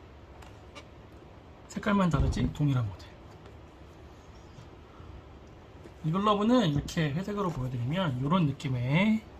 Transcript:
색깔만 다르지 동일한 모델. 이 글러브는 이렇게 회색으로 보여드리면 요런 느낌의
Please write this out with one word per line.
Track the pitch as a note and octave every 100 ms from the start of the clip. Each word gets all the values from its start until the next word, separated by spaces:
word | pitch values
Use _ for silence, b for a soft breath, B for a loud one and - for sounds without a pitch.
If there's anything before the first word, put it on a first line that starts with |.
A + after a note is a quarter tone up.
| - - - - - - - - - - - - - - - - -
색깔만 | - G#3+ G3+ F3+
다르지 | C#3+ C3 - B2
동일한 | - D3 B2+ G#2+
모델. | F#2 - - - - - - - - - - - - - - - - - - - - - - - - - - - - - - D#3
이 |
글러브는 | F3+ G#3 G3+ G#3+ B3+ F#3
이렇게 | D3 - - D3+
회색으로 | C#3+ F#3+ G3+ F#3
보여드리면 | C3+ B2+ B2 A#2+ F3 F3 B2
요런 | C#3 F#3 D#3
느낌의 | - C#3 B2+ B2 D#3 G#3+ A3 -